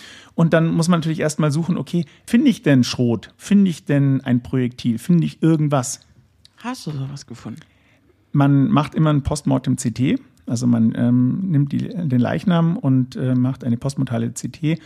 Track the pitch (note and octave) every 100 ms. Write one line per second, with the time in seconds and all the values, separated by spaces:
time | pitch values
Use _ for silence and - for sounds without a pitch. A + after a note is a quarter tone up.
0 | - - - - E3 D#3+ E3 E3 E3 E3+
1 | D#3 D#3+ D3+ - D3+ D3 E3 E3+ C#3 F3
2 | D#3 _ - A#3 C#4+ G3 D#3+ C3+ A#2+ -
3 | B2 A2+ - _ - G3+ F#3+ D#3+ - C#3+
4 | C#3 C3+ - B2 B2 C3 B2 - - A2
5 | - F3 D3+ - D#3+ D#3+ D3+ C#3 B2 -
6 | _ _ _ _ - _ A3+ B3+ - C#3
7 | C3+ C#3 - A#2 - - - _ _ _
8 | _ _ _ D3 C#3 C#3 C3 C#3+ D3 -
9 | D#3 D3 C#3+ D3+ - C3 - B2+ B2+ A2
10 | C3+ C4 - _ - A#2+ B2 A#2 A2 -
11 | A#2+ B2 B2 - - C#3 C#3+ B2+ - F3+
12 | D#3 B2 A2 D#3+ - E3+ E3 E3+ C#3 C3
13 | B2+ - B2+ B2+ B2+ C3+ B2+ A#2 C3+ C#3
14 | C3+ A#2+ A#2 A#2 - - D3 D#3+